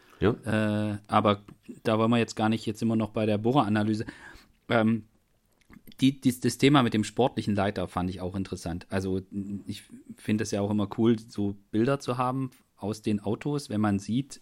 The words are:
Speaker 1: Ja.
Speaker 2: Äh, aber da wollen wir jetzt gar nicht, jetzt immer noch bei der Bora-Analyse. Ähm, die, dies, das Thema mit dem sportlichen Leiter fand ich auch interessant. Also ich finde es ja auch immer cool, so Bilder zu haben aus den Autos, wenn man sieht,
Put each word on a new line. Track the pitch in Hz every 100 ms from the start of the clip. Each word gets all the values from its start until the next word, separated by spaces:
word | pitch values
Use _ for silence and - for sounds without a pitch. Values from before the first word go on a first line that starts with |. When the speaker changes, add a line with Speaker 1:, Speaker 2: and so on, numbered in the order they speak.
| _ -
Speaker 1:
Ja. | 95 123 - 107 107 104 107
Speaker 2:
Äh, | 101 -
aber | 110 107 104 - - - -
da | - 110
wollen | 110
wir | 120
jetzt | 113 -
gar | 110
nicht, | 113 -
jetzt | 107
immer | 117 113
noch | 107
bei | - 107
der | 104
Bora-Analyse. | 113 139 107 107 104 107 113 - - - _ _ -
Ähm, | 117 110 113 104 _ _ _ _ _ _ - - -
die, | 131 139
dies, | 135 123
das | 123 -
Thema | 135 147
mit | 120
dem | 107
sportlichen | 104 - 123 - 107
Leiter | 104 101 104 90
fand | - 90
ich | 92
auch | 92 98
interessant. | 92 90 87 87 -
Also | 98 95 95 95 101 98 101 -
ich | 101 - - - -
finde | - 107
es | -
ja | 104
auch | 101
immer | 104 104 -
cool, | 113 113
so | - - 101 101 _
Bilder | 107 120 139
zu | - 123
haben | 127 131 131 - _ _
aus | 98 110
den | - 104
Autos, | - 113 151 147 -
wenn | 104
man | 107 101
sieht, | - 113 139 -